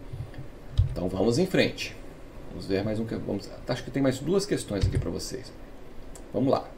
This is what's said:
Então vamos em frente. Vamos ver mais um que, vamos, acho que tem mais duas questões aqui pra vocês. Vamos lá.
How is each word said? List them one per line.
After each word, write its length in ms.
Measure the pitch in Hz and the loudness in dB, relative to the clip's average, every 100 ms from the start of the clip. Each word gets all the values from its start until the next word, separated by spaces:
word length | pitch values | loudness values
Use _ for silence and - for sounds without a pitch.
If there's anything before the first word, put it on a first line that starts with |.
| - - - - - - - - - | -6 -8 -8 -10 -10 -12 0 2 4
Então 160 | - 90 | 2 0
vamos 300 | 95 107 127 | 4 4 6
em 80 | 185 | 4
frente. 500 | 151 104 - - - - - - - - | 6 4 2 -6 -8 -12 -14 -14 -12 -10
Vamos 160 | 85 95 | -8 0
ver 180 | 98 | 2
mais 140 | 104 113 | 2 0
um 60 | |
que, 100 | 113 | -2
vamos, 340 | 113 - 98 - - - | -2 -2 -4 -4 -8 -4
acho 180 | - | -4
que 60 | - | -2
tem 120 | 139 | 2
mais 160 | 135 127 | 2 2
duas 260 | 139 196 190 | 2 2 2
questões 400 | 143 - 101 92 | 0 0 2 4
aqui 120 | - | 4
pra 120 | 85 | 2
vocês. 420 | 92 - - - - - - - - - - - | -2 -4 -6 -10 -12 -14 -14 -12 -10 -10 -12 -4
Vamos 180 | - 135 | 2 4
lá. 180 | - - | 4 0